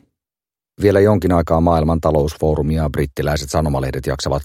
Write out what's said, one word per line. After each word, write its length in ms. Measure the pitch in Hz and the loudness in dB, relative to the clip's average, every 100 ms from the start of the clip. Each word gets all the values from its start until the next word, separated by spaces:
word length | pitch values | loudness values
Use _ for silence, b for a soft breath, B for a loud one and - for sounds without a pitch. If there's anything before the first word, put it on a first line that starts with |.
| _ _ _ _ _ _ _ - | _ _ _ _ _ _ _ 0
Vielä 180 | 101 98 | 2 4
jonkin 320 | 101 104 90 | 4 4 2
aikaa 300 | 87 82 80 | 0 2 2
maailman 400 | 85 82 78 82 | 2 2 2 0
talousfoorumia 880 | 80 78 73 - 78 76 73 80 78 | 0 0 -2 -2 -2 -2 -2 -2 -2
brittiläiset 600 | 65 76 - 71 73 73 | -4 -6 -4 -4 -4 -4
sanomalehdet 560 | 80 78 67 65 69 69 | -2 -2 -2 -4 -6 -6
jaksavat 360 | 67 - 71 | -6 -4 -4